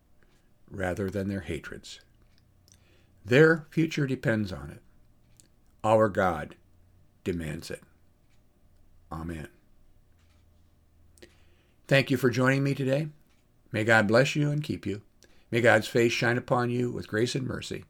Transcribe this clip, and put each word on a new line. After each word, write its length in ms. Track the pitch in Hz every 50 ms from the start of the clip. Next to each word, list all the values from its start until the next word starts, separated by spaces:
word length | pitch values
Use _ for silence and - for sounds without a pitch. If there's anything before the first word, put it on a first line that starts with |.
| _ _ _ _ _ _ _ _ _ _ _ _ _ -
rather 380 | - 92 92 90 87 107 98 95
than 200 | 90 101 95 101
their 120 | 98 98
hatreds. 600 | - - 82 71 - - - - - - - - - _ _ _ - _ _ _ _ _ _ _ _ _ _ _ _ _ _ _ _ _ _ _ -
Their 420 | 98 120 139 160 160 165 160 - -
future 360 | - 165 160 165 - 156 143
depends 460 | 131 131 - - 120 113 110 104 92
on 180 | 87 71 71 76
it. 120 | - - - - _ - - - _ _ _ _ _ - - _ _ _ _ _ _ _
Our 280 | - 107 110 110 110 107
God 460 | 92 104 95 92 82 76 73 - - - _ _ _ _ _ _ _ _ _ _ _ _ -
demands 460 | 101 90 85 80 78 78 82 - -
it. 120 | - - - _ _ _ _ _ _ _ _ _ _ _ _ _ _ _ _ _ _ - - - - - - _
Amen. 380 | 78 80 80 85 82 78 71 - _ _ _ _ _ _ - - _ _ _ _ _ _ _ _ _ _ _ _ _ _ _ _ _ _ _ _ _ _ _ - - - - - _ - - - _ _ _ _ _ _ _
Thank 240 | - 135 135 127 -
you 60 | 135
for 140 | 120 - 127
joining 340 | - 131 127 127 135 139 139
me 100 | 139 139
today. 340 | 139 135 127 135 143 160 151 - - _ _ _ _ _ _ _ _ _ _
May 140 | - 107 107
God 240 | 110 113 113 104 101
bless 260 | 110 123 135 - -
you 160 | 151 147 147
and 120 | 147 147
keep 240 | 147 - 98 87 -
you. 160 | 98 95 110 - _ _ _ - - _ - _ _
May 100 | 113 117
God's 260 | 113 117 110 110 107
face 260 | - - 123 117 120
shine 260 | - - 123 117 120 120
upon 320 | - - 131 123 120 120
you 200 | 120 123 123 120
with 180 | 120 98 - -
grace 260 | - 107 123 123 -
and 120 | 143 127
mercy. 380 | 117 87 78 - - - 101 -